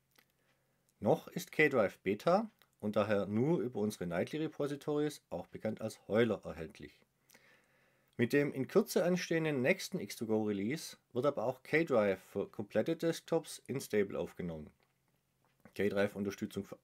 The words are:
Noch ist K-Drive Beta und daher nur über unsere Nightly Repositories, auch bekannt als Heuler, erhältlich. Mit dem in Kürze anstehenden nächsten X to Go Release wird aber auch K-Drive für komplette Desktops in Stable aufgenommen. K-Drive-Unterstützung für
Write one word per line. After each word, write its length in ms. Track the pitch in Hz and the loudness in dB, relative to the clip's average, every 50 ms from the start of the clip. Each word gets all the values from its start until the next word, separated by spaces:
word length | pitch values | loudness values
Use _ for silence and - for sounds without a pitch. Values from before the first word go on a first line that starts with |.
| _ _ _ _ _ _ _ _ _ _ _ _ _ _ _ _ _ _ _ - | _ _ _ _ _ _ _ _ _ _ _ _ _ _ _ _ _ _ _ -2
Noch 280 | - 110 156 170 - - | 2 2 2 2 0 -6
ist 220 | - 170 - - | -10 -10 -10 -4
K-Drive 480 | - - 156 147 139 123 101 90 - - | 2 4 4 4 6 4 2 2 0 -2
Beta 500 | - 95 104 - - 170 175 202 233 214 _ _ _ _ _ _ | -2 -2 0 0 2 2 2 2 2 -2 _ _ _ _ _ _
und 160 | - 107 104 | -4 -2 2
daher 320 | 110 104 110 107 98 98 | 2 2 4 2 2 2
nur 340 | 95 104 110 123 151 170 - | 0 0 2 2 2 2 0
über 200 | - 123 123 - | 0 -2 -2 -2
unsere 260 | 104 107 104 - 90 | -2 -2 -2 -4 -4
Nightly 320 | 87 85 87 117 120 - 151 | -2 0 0 -2 -2 -2 -4
Repositories, 840 | 160 156 - - 147 143 147 139 - 156 147 147 151 151 151 - _ - | -4 -4 -4 -4 -4 -4 -4 -6 -4 -2 0 0 0 -2 -2 -6 _ -10
auch 160 | - 87 87 - | -8 -8 -8 -10
bekannt 320 | - - - 110 107 - | -10 -6 -6 -6 -4 -4
als 260 | - 110 - - _ - | -6 -8 -8 -8 _ 0
Heuler, 320 | 95 110 120 113 101 - - | 4 4 4 4 2 0 -4
erhältlich. 560 | 85 80 82 80 78 - - 73 - - _ _ _ _ _ _ _ - - _ _ _ _ _ _ _ _ _ _ _ _ _ _ _ | -8 -8 -8 -10 -12 -12 -16 -18 -18 -20 _ _ _ _ _ _ _ -20 -20 _ _ _ _ _ _ _ _ _ _ _ _ _ _ _
Mit 160 | - 120 117 - | 0 2 4 4
dem 200 | 143 143 143 - | 4 2 2 0
in 160 | 135 127 - | -4 -4 0
Kürze 360 | - 185 226 - - 214 165 | 2 0 2 2 2 0 2
anstehenden 560 | 175 185 175 - - 170 165 160 156 151 131 | 2 2 0 0 0 0 0 0 0 0 2
nächsten 380 | 123 143 196 - - - - - | 2 2 2 0 -2 -8 -6 -6
X 160 | 90 - - | -8 -8 -8
to 100 | - 117 | -6 -2
Go 180 | 110 110 107 110 | 0 0 0 2
Release 540 | 107 104 95 98 113 147 170 - - - - _ _ - | 0 -2 -2 -2 -2 -4 -4 -8 -12 -16 -18 _ _ -4
wird 120 | 123 123 | 0 0
aber 180 | 147 135 - 107 | 0 0 0 0
auch 180 | 123 131 - - | -2 -2 -4 -4
K-Drive 580 | - - 151 165 156 135 113 104 101 95 92 | 0 2 2 2 4 4 4 4 4 2 0
für 280 | - - - 101 92 - | -4 -8 -6 -6 -6 -6
komplette 480 | - - 107 - - 107 117 160 165 | -6 -10 -8 -2 0 0 0 0 0
Desktops 640 | 160 165 165 160 - - - 165 165 160 - - - _ | -2 0 -2 -2 -4 -4 -2 -2 -2 -2 -4 -14 -14 _
in 140 | - 123 135 | -8 -8 -8
Stable 380 | - - - 104 101 98 - 69 | -4 -2 0 0 2 0 0 -4
aufgenommen. 520 | 87 87 - - 90 85 80 78 76 76 - _ _ _ _ _ _ _ _ _ _ _ _ _ _ _ _ _ - - - | -4 -4 -6 -8 -8 -6 -6 -8 -10 -14 -18 _ _ _ _ _ _ _ _ _ _ _ _ _ _ _ _ _ -20 -10 -4
K-Drive-Unterstützung 880 | - 98 101 95 101 101 101 - 98 101 98 98 - 107 - - 101 98 | 0 0 2 2 2 2 2 0 -2 -4 -4 -4 -6 -6 -6 -6 -6 -8
für 140 | - - - | -8 -12 -14